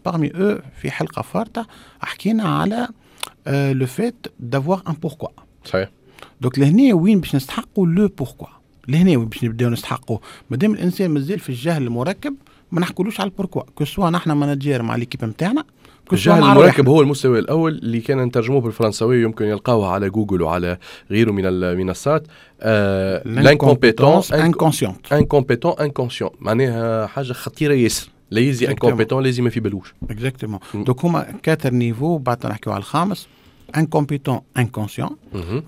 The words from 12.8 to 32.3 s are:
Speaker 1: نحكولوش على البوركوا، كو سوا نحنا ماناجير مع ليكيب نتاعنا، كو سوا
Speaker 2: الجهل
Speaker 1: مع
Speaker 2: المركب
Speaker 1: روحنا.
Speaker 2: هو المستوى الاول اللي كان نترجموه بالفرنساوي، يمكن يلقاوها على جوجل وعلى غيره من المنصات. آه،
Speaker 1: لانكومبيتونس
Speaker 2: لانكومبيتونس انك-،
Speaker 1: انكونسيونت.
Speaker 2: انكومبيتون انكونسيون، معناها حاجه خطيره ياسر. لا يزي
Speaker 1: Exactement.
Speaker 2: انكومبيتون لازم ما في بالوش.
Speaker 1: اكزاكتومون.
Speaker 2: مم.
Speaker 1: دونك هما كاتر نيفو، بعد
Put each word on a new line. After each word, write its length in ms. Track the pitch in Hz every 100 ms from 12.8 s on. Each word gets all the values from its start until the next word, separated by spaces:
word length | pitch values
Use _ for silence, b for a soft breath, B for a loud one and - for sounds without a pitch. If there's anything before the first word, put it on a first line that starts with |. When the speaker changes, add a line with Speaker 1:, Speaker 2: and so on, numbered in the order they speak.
Speaker 1:
نحكولوش 400 | 180 - 196 -
على 100 | 196
البوركوا، 320 | 190 185 135 -
كو 100 | -
سوا 260 | 147 - 175
نحنا 240 | 170 165
ماناجير 480 | 147 143 139 143 127
مع 140 | 117 117
ليكيب 280 | 120 -
نتاعنا، 400 | 113 - 175 277 - b b b -
كو 80 | -
سوا 160 | 101
Speaker 2:
الجهل 80 | -
Speaker 1:
مع 120 | 143
Speaker 2:
المركب 240 | 139 151 135
Speaker 1:
روحنا. 140 | 131
Speaker 2:
هو 100 | 156
المستوى 380 | 139 139 131 117
الاول 340 | - 120 160
اللي 280 | 156 117 117
كان 240 | 113 135
نترجموه 360 | 123 123 113 139
بالفرنساوي، 600 | 117 104 113 101 113 123
يمكن 220 | 113 110
يلقاوها 440 | 107 104 - 117 98
على 220 | 92 101
جوجل 320 | 107 104 92
وعلى 360 | 80 87 87 87 B B -
غيره 220 | 101 113
من 140 | 98 92
المنصات. 800 | 92 90 90 92 92 139 156 156 b b _
آه، 680 | 110 107 101 95 95 92 107
Speaker 1:
لانكومبيتونس 160 | 117
Speaker 2:
لانكومبيتونس 880 | 131 147 143 131 120 110 135 170 185
انك-، 120 | 151
Speaker 1:
انكونسيونت. 680 | 165 - 160 151 107 - -
Speaker 2:
انكومبيتون 600 | 147 135 143 135 123 170 165
انكونسيون، 500 | 147 135 123 - 101 -
معناها 680 | 95 113 135 117 113 113 107
حاجه 260 | - 131
خطيره 420 | 123 - - 151
ياسر. 340 | 139 113 - - _ -
لا 100 | 107
يزي 260 | 135 123 -
Speaker 1:
Exactement. 40 |
Speaker 2:
انكومبيتون 520 | - 123 117 110 131
لازم 220 | 135 123
ما 60 | 120
في 100 | 117
بالوش. 340 | 107 98 - - -
Speaker 1:
اكزاكتومون. 500 | 107 127 - 104 98 -
Speaker 2:
مم. 100 | 104
Speaker 1:
دونك 200 | 104 123
هما 180 | 175 160 - -
كاتر 320 | - 160 135
نيفو، 440 | 123 120 113 151 165
بعد 280 | 123